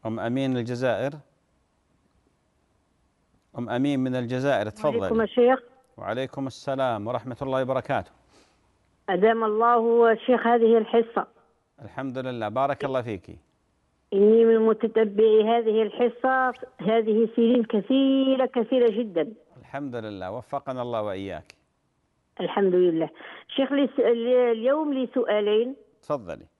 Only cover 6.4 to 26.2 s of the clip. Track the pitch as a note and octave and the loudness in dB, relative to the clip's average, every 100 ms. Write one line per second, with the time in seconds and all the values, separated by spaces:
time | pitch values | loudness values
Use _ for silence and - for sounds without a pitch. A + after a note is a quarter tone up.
6.4 | C3+ - - C3+ C3 A2 G#2 B2 A#2+ A#2+ | -10 -10 -8 -4 -2 -4 -4 -8 -8 -10
7.4 | C3+ C3 C3 C3 - C3 F2+ _ _ _ | -4 -4 -2 -4 -2 -4 -6 _ _ _
8.4 | _ _ _ _ _ _ - F#3 G#3+ A3+ | _ _ _ _ _ _ -4 2 2 2
9.4 | A3 G#3+ A#3 A#3+ A3+ A#3 A#3 A3 - B3 | 0 2 4 4 4 4 4 4 2 0
10.4 | A#3 A#3+ A3+ A3+ A3 A#3 A3+ - - _ | 4 4 6 4 4 0 0 -4 -8 _
11.4 | _ _ _ _ C3 - C3+ B2+ C3 B2 | _ _ _ _ -18 -10 -8 -6 -6 -6
12.4 | G#2+ A2+ C#3 C#3 C#3+ C3 A#2+ G2+ - E2 | -4 -2 -2 -2 -4 -4 -4 -10 -12 -20
13.4 | _ _ _ _ _ _ _ G3 G#3 A3+ | _ _ _ _ _ _ _ 2 6 6
14.4 | A3+ A3+ A3 A3 A3 A3 A3 G3+ A3 G#3+ | 6 4 4 2 0 0 0 4 4 6
15.4 | G#3+ A#3 A3 G#3+ G#3+ - A#3+ A#3 C4 C4 | 4 2 2 0 0 0 -2 0 -2 0
16.4 | B3+ A#3 - _ E3+ A3+ A3 G#3+ A3+ A3+ | 0 -4 -14 _ 0 0 2 2 2 2
17.4 | A#3 B3 A3 G#3+ F#3+ C4 C4+ C4+ C4 C4 | 2 4 2 -2 0 2 4 4 2 2
18.4 | B3+ B3+ A3 C4 A#3+ G#3 A#3 E3+ D#3 - | 0 -2 0 2 2 2 -4 -4 -6 -8
19.4 | _ - - C#3 C#3+ A#2+ A2 G2+ F#2 A2 | _ -20 -14 -10 -8 -8 -8 -8 -8 -10
20.4 | A#2+ - - B2+ B2 A#2 G#2 G2 G2 E2 | -8 -10 -8 -8 -6 -4 -4 -6 -8 -10
21.4 | - - _ _ _ _ _ _ _ _ | -14 -20 _ _ _ _ _ _ _ _
22.4 | F3+ - G3 F3+ F3+ E3 D#3+ - - - | -6 -2 0 2 2 0 -4 -8 -20 -20
23.4 | - - C4+ C#4 C#4 - A3+ A#3 A#3 B3+ | -12 -4 -2 0 -2 0 0 0 2 2
24.4 | B3 A3+ A#3 D4 D4+ C4+ B3+ - A#3 G#3 | 2 0 0 0 0 -2 -2 -2 -2 0
25.4 | G#3 G#3+ A#3+ C#4 _ _ _ D3 | 2 0 0 -6 _ _ _ -8